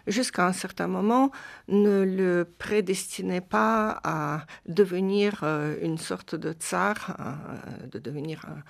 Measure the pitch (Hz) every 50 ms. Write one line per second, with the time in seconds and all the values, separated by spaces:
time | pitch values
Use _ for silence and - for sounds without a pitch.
0 | - 208 190 247 254 - - - 180 185 185 - - 185 - - 175 180 185 185
1 | 196 214 240 262 269 277 - - - - - - - - 196 202 208 208 202 196
2 | 196 190 185 185 190 180 175 175 170 170 - _ - - 208 214 185 190 190 190
3 | - - - - 185 185 180 180 185 - - 214 220 220 226 220 214 220 - -
4 | - - 160 156 151 147 151 160 - - - - _ - 165 196 202 180 180 185
5 | 190 190 202 202 202 208 208 - 151 151 156 147 151 151 151 165 170 165 160 160
6 | - - 185 180 - - 170 165 160 156 165 165 - - 190 175 190 202 214 -
7 | - 185 - - - - 143 147 - - - - - - - - - 131 - -
8 | - 117 147 147 143 160 156 151 - 156 151 147 -